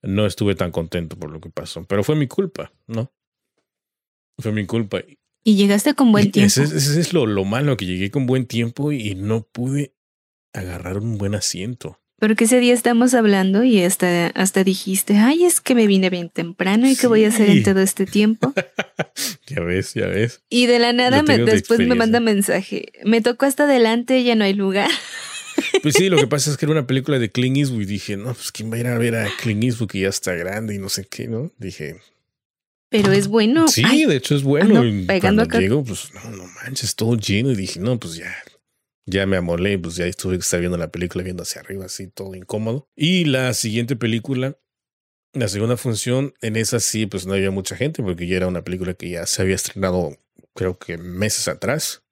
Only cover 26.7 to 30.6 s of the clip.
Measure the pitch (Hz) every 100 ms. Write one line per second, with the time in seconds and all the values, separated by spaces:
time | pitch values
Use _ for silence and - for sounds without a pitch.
26.7 | 156 123 131 135 139 117 - 127 135 143
27.7 | 117 98 101 - 101 113 123 - - 110
28.7 | 117 120 120 120 113 107 - 120 104 123
29.7 | 117 110 101 95 98 - 87 87 104